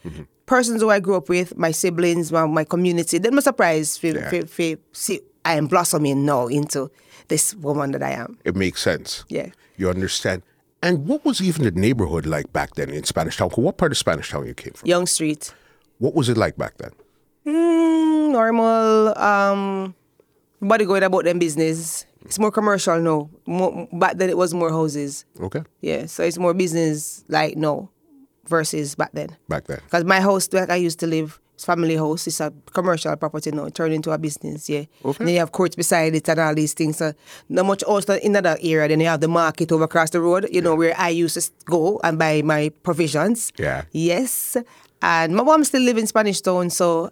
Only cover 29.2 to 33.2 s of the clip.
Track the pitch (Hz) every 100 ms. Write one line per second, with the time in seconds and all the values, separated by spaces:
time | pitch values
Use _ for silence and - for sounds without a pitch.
29.2 | 147 156 - 156 - 135 - 170 170 190
30.2 | 190 196 - 190 175 180 175 160 170 160
31.2 | 156 - _ - - 175 165 160 156 165
32.2 | - - 151 143 - - 180 165 156 151